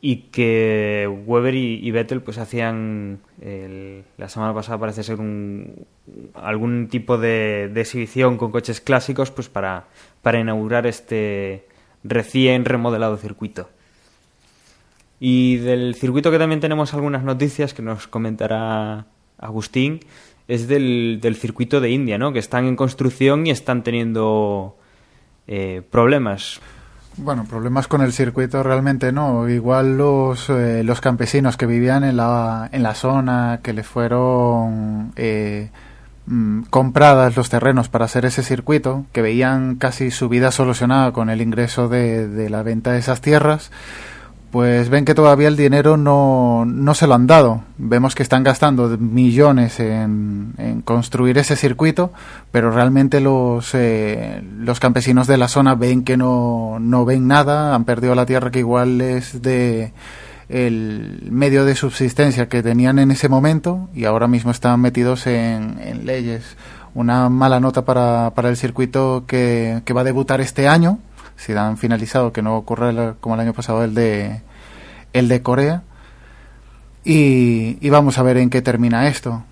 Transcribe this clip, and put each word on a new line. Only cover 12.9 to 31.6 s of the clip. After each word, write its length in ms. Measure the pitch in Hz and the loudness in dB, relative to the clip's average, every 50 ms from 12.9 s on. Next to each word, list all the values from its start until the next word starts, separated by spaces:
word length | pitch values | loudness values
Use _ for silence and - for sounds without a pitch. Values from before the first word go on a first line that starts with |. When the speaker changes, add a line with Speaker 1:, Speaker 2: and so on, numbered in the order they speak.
| 117 110 113 110 107 104 | -2 -2 -2 -4 -4 -6
Speaker 1:
circuito. 520 | 107 107 101 _ - 104 - - 90 - _ _ _ _ _ _ _ _ _ _ _ _ _ _ _ _ _ _ _ _ _ _ _ _ _ _ _ _ _ _ | -10 -14 -12 _ -12 -12 -12 -14 -16 -16 _ _ _ _ _ _ _ _ _ _ _ _ _ _ _ _ _ _ _ _ _ _ _ _ _ _ _ _ _ _
Y 380 | 131 127 127 127 127 127 127 120 | -2 0 2 2 2 2 0 0
del 380 | 120 123 123 123 123 123 120 | 0 -2 -2 -2 -2 -4 -6
circuito 360 | - - 127 123 143 147 165 | -4 -4 -2 -2 0 0 2
que 80 | 160 160 | 2 2
también 200 | 160 160 156 151 | 2 0 -2 -2
tenemos 340 | 147 156 156 151 151 139 - | -2 -4 -2 -2 -4 -4 -4
algunas 300 | 147 143 147 143 131 127 | -6 -6 -4 -4 -6 -4
noticias 500 | 135 131 127 143 147 135 - 147 139 - | -4 -4 -2 -4 -4 -4 -4 -6 -6 -6
que 80 | - | -10
nos 260 | 113 110 110 110 - - | -10 -10 -10 -10 -12 -10
comentará 1000 | - 117 113 113 110 107 107 107 110 110 113 113 110 110 107 107 107 107 107 _ _ _ _ _ _ _ | -8 -6 -6 -6 -6 -6 -4 -4 -4 -4 -4 -4 -4 -4 -4 -6 -8 -10 -14 _ _ _ _ _ _ _
Agustín, 640 | - 113 110 110 107 - - 131 127 143 156 160 - _ _ - - _ _ _ _ _ | -16 -10 -10 -10 -10 -6 -4 -2 -2 -2 -4 -8 -12 _ _ -20 -20 _ _ _ _ _
es 180 | 120 117 117 120 | -6 -6 -2 0
del, 520 | 139 143 139 127 123 120 117 117 113 107 | 0 0 0 0 0 0 0 -2 -4 -2
del 160 | 113 117 110 107 | -2 -4 -4 -2
circuito 420 | - 107 110 - 123 113 - 143 | -6 -10 -6 -6 -4 -2 0 0
de 120 | 131 117 | 0 0
India, 260 | 120 135 139 120 104 101 | 0 0 -2 -2 -2 -2
¿no? 160 | 123 147 139 | -4 -4 -4
Que 60 | 120 | -4
están 260 | 107 - - 123 123 | -6 -4 -4 -2 -2
en 100 | 131 127 | -2 -2
construcción 720 | 120 135 127 127 - 135 131 123 - 135 135 139 147 160 165 | 0 -2 -4 -2 -2 -2 -2 -2 2 2 2 2 2 0 0
y 40 | |
están 320 | 143 - - - 127 123 110 | -2 -2 -2 -4 -4 -2 -2
teniendo, 920 | 120 117 117 117 113 113 113 110 110 110 107 107 104 101 101 95 95 98 _ _ _ _ _ _ _ _ _ _ _ _ _ _ - | -4 -4 -2 -2 -2 -2 -2 0 0 2 0 0 0 -2 -6 -6 -10 -14 _ _ _ _ _ _ _ _ _ _ _ _ _ _ -10
eh, 340 | 104 101 95 95 92 92 90 _ | -8 -6 -6 -6 -8 -10 -12 _
problemas. 680 | - 123 117 120 143 143 131 110 98 98 - - - - - - - - - - - - - - - | 0 2 2 4 2 2 0 -2 -6 -6 -8 -14 -14 -16 -20 -20 -20 -20 -20 -20 -20 -20 -20 -20 -18
Speaker 2:
Bueno, 300 | - 139 139 143 123 113 | -12 -8 -6 -6 -6 -6
problemas 420 | 107 120 113 110 123 127 135 135 - | -8 -8 -8 -6 -4 -4 -4 -4 -2
con 140 | - 147 | -2 0
el 100 | 139 127 | 0 0
circuito 520 | 123 - 135 123 123 135 131 127 127 139 135 | 0 -2 -4 -2 -2 -4 -4 -4 -4 -4 -2
realmente 500 | 131 131 131 135 139 135 131 123 127 127 | 0 -2 0 0 -2 -2 -2 -2 -2 -2
no. 340 | 143 151 143 127 117 117 120 | -2 -2 -2 -2 -2 -2 0
Igual 500 | 120 120 113 120 127 131 131 135 131 131 | -2 -2 0 0 0 2 2 0 0 2
los, 520 | 143 147 143 139 135 131 127 123 - - | 2 2 2 2 0 0 -2 -4 -4 -4
eh, 340 | 143 127 120 117 117 113 113 | -2 0 0 0 0 0 0
los 160 | 113 120 120 | -2 -2 0
campesinos 560 | - 135 127 117 123 113 - 143 135 131 120 | 0 -2 0 0 -2 0 0 0 0 0 0
que 120 | - | 0